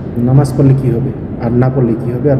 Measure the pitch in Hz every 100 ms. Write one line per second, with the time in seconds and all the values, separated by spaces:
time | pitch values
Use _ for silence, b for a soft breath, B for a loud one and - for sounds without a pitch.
0 | - 117 123 139 143 135 139 135 127 117
1 | - - - - 117 120 131 135 117 110
2 | 120 123 143